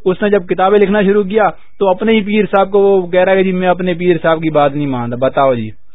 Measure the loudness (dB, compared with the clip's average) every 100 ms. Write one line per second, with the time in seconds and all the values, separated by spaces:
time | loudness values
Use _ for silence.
0 | -4 -2 0 0 0 0 2 4 4 2
1 | 2 2 0 0 0 -2 -12 -4 -2 0
2 | 2 0 2 0 0 0 2 2 2 2
3 | 0 0 2 2 0 0 0 0 -2 -2
4 | 0 0 0 -2 0 0 0 0 -4 -4
5 | -6 -2 -2 0 0 0 -4 -12 -16